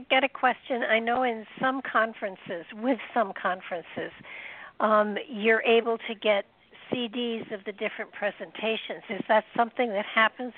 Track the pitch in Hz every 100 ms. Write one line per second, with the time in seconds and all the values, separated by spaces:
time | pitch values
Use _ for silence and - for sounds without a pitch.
0 | 254 262 269 - 262 220 - 247 233 220
1 | 233 247 254 226 208 - 262 269 - 233
2 | 220 220 208 190 - 170 160 214 240 226
3 | - 247 202 - 196 185 - 175 - -
4 | 165 - - - - - - - 220 214
5 | 208 202 - 226 214 220 - 233 233 226
6 | - 214 214 202 - _ _ - - 254
7 | 240 240 240 226 - 208 196 196 214 -
8 | 208 - 208 - 180 - 214 220 - 170
9 | - 190 - 220 - - 233 - 240 202
10 | 214 - 220 - 254